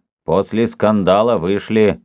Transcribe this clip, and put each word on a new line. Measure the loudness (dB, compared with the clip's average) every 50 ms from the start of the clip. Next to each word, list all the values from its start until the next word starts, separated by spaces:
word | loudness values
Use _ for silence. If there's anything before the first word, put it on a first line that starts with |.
| _ _ _ _ _
после | -2 -2 -2 -2 -2 -2 -2 -2
скандала | -2 -2 -2 0 0 0 2 2 2 2 2 2 0 0 -2
вышли | -2 -2 -2 -4 -4 -2 0 2 2 2 0 -2 -8